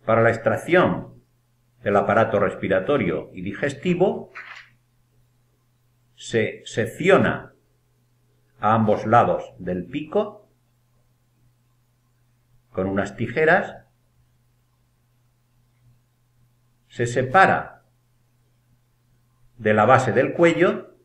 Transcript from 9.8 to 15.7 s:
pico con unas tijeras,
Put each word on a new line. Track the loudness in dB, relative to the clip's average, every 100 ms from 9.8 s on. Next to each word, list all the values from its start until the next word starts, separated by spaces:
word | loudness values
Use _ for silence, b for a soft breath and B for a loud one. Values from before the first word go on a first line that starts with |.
| -8
pico | -10 -4 -4 -4 -10 _ _ _ _ _ _ _ _ _ _ _ _ _ _ _ _ _ _ _ _ _ _ _
con | -6 -4
unas | -4 -6 -8
tijeras, | -8 -2 2 2 -2 -14 _ _ _ _ _ _ _ _ _ _ _ _ _ _ _ _ _ _ _